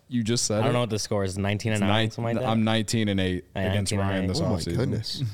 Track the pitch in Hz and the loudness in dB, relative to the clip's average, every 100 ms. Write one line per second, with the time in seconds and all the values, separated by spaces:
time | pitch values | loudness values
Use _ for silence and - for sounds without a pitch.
0 | - 120 110 120 - 107 110 123 117 107 | -4 -2 0 0 2 2 2 2 0 -2
1 | - 104 98 95 98 101 113 107 101 107 | -2 -2 0 -2 -2 0 0 2 4 4
2 | 110 - 117 113 120 113 110 110 104 117 | 2 -2 -4 -2 0 2 2 2 0 0
3 | 104 98 92 90 - 98 92 101 98 101 | 2 2 0 -2 -4 -4 0 0 0 -2
4 | 98 95 95 - 92 92 87 87 135 107 | 0 0 0 0 0 -2 -2 -2 -2 -2
5 | - - 117 | -4 -6 -6